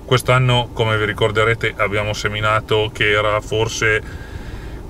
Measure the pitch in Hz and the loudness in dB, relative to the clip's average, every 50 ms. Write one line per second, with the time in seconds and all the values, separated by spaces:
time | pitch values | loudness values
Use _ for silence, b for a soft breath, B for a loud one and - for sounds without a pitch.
0 | - - 131 123 - - 127 127 131 127 123 120 117 113 - - 120 110 110 107 | -2 0 0 2 4 4 2 4 4 4 2 2 0 -2 -2 -2 0 2 2 2
1 | 107 104 104 - 117 110 104 110 110 110 113 110 - 110 110 - 110 101 98 107 | 0 0 0 0 0 2 2 2 2 2 2 0 0 -4 -2 -2 -2 0 0 -2
2 | 104 107 104 - - 107 104 107 107 107 107 110 - - 110 110 107 107 - - | -2 -2 -4 -4 -4 -4 -4 0 0 2 2 0 0 0 0 0 0 0 0 0
3 | 113 104 104 104 107 107 104 107 104 - 104 110 110 110 - - 113 110 107 107 | 2 2 4 4 4 2 0 0 -2 -2 0 0 0 0 0 0 2 2 2 2
4 | - B B B B B B B B B B B B B B B B - | -2 B B B B B B B B B B B B B B B B -6